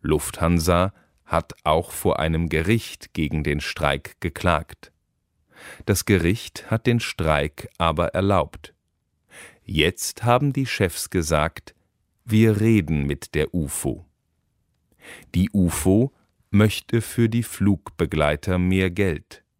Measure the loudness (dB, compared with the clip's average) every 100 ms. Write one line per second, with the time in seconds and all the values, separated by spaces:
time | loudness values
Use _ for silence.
0 | 0 0 -2 -2 2 2 2 2 2 -4
1 | _ _ _ -4 -4 -8 0 0 -2 -4
2 | -2 0 0 -2 -2 -2 0 -2 -2 -18
3 | -14 -6 -2 -2 -2 -4 -6 -4 -2 -2
4 | -6 -10 -10 -4 0 0 -4 -20 -20 _
5 | _ _ _ _ _ -20 -20 -12 -2 -2
6 | 4 4 4 0 -4 -16 -4 -2 0 0
7 | -2 -4 0 2 0 -6 -18 _ 0 0
8 | 0 0 2 2 0 -8 -20 _ _ _
9 | _ _ _ -20 -20 _ -6 2 2 2
10 | -10 -4 0 2 2 -2 -4 0 -2 -2
11 | -4 -4 0 0 0 -4 -20 _ _ _
12 | _ _ 0 4 4 4 4 2 2 -2
13 | -2 -6 -6 -4 -2 -2 -4 -6 -6 -8
14 | -12 _ _ _ _ _ _ _ _ _
15 | -20 -20 -6 -2 0 2 0 2 2 2
16 | 2 _ _ _ _ 4 4 2 -2 -2
17 | -2 0 2 0 -4 0 0 0 -4 _
18 | -2 0 0 0 -2 0 2 2 0 0
19 | -2 -2 -10 -20 _